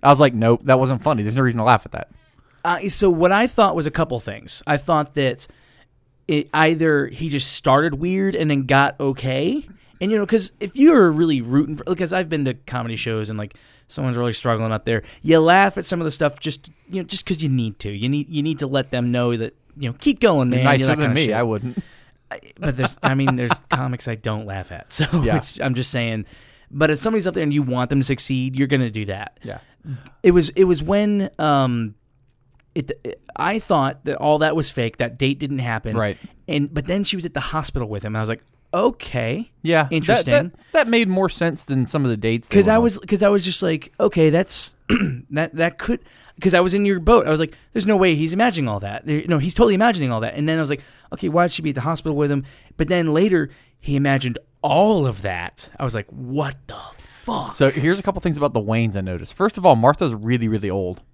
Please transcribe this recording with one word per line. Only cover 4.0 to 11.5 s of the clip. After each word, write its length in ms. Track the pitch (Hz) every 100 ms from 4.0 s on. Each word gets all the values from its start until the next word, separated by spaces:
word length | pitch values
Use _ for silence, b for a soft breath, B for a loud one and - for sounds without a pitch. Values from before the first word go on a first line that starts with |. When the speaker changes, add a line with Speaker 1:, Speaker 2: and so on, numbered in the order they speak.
| 165 120
Speaker 2:
things. 420 | - 104 - - -
I 100 | 147
thought 380 | - 156 147 -
that 320 | 135 123 - b b b b _ _ _ -
it, 220 | 151 147
either 540 | 156 160 165 160 147 139
he 220 | - 160
just 220 | 143 -
started 420 | - - 135 160 147
weird 400 | 175 190 190 190
and 140 | 156
then 140 | 139 131
got 340 | 135 139 -
okay. 680 | 139 135 135 131 160 285 - b b b
And, 100 | 190
you 60 | 214
know, 80 | 202
'cause 260 | 226 - _
if 160 | 208 269
you're 360 | 294 302 180
really 300 | 151 165 139
rooting 360 | 117